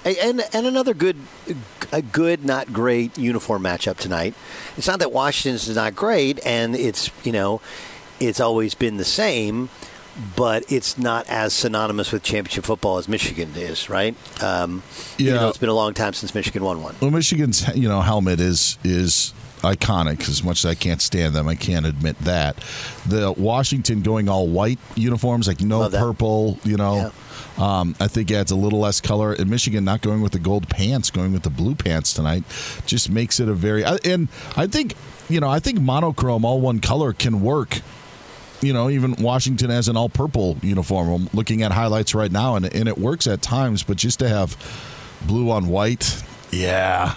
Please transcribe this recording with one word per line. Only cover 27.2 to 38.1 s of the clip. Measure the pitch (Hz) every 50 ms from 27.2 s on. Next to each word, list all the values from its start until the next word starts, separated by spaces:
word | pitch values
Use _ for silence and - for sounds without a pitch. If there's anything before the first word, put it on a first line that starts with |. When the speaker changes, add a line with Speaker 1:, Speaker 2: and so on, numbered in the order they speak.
| - - - - - - -
Speaker 1:
Yeah. | - - 101 98 92
Speaker 2:
um, | 90 87 - -
I | 95
think | 104 - 113 110 87
adds | 107 104 98 -
a | 98
little | 95 101 104 104 104
less | 107 104 98 -
color. | - - 107 104 107 107 104
And | - 95 95
Michigan | 113 123 - 131 104 107 98
not | 95 98 -
going | - 104 104 107
with | 107 101 -
the | 92
gold | 82 92 101 104 87 -
pants, | - - 98 110 135 127 110 -
going | - 92 90 92 95
with | 92
the | - 80
blue | 69 64 85 113 147
pants | 147 - 92 82 80 78 - -
tonight, | - 78 78 82 90 82 - - - - - - - -
just | - - 120 - -
makes | 95 113 117 110 - -
it | 123 107
a | 104
very, | 87 85 107 107 107 101
I, | 82 170 202 -
and | - - 180 165 - - - - - -
I | - 156
think, | 202 214 302 302 226 - - - - - - -
you | - 160 165
know, | 147 135
I | 139
think | 156 - 277 254 202
monochrome, | 139 127 127 147 170 165 139 - 127 127 120 113 113
all | 117 131 131
one | 127 127 120 110
color, | - - 123 147 156 127 110
can | - - 123 110 101
work. | 95 117 147 151 117 - - - - - - - - -